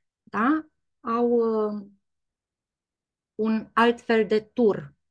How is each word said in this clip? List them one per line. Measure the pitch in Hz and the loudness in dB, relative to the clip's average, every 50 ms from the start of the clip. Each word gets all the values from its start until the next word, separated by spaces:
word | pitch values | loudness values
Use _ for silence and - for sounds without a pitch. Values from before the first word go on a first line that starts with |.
| _ _ _ _ | _ _ _ _
da? | _ - - 202 226 277 311 311 311 _ _ _ _ _ _ _ | _ -10 -6 -2 0 0 0 -2 -4 _ _ _ _ _ _ _
Au, | - 226 226 240 240 240 | -8 -6 -2 0 0 2
uh, | 240 233 226 226 220 220 214 208 208 208 196 202 _ _ _ _ _ _ _ _ _ _ _ _ _ _ _ _ _ _ _ _ _ _ _ _ _ _ _ _ _ | 2 2 2 0 0 -2 -2 -4 -4 -8 -12 -16 _ _ _ _ _ _ _ _ _ _ _ _ _ _ _ _ _ _ _ _ _ _ _ _ _ _ _ _ _
un | - 220 220 220 220 214 - | -6 -4 -2 -2 -4 -4 -4
alt | - 226 233 240 240 240 | -2 0 2 2 0 -2
fel | - - 226 226 214 | -2 0 2 2 2
de | - 214 214 | 2 0 -2
tur | 214 _ - 247 240 202 180 - 147 - _ _ _ _ | -2 _ -2 2 2 2 2 0 -6 -14 _ _ _ _